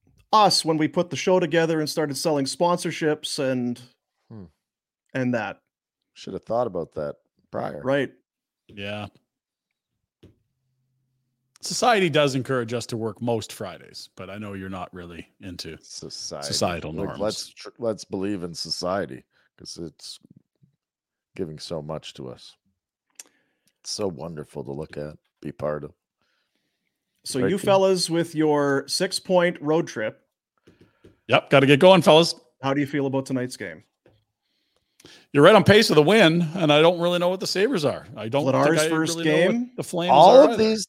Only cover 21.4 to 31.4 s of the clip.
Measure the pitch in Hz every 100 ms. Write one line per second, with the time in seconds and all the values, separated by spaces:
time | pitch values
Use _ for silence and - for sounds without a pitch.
21.4 | 85 76 - 82 73 78 - - 64 62
22.4 | - _ _ _ _ _ _ - - _
23.4 | _ _ _ _ - - 101 73 82 78
24.4 | 73 76 67 69 78 - 73 78 _ _
25.4 | 76 - 73 76 73 _ _ _ _ _
26.4 | _ _ _ _ _ _ _ _ - 135
27.4 | 190 196 196 190 190 185 170 165 165 156
28.4 | 156 147 143 139 135 - 185 - - 180
29.4 | 175 170 147 160 160 120 107 - _ _
30.4 | _ _ _ _ _ _ _ _ - -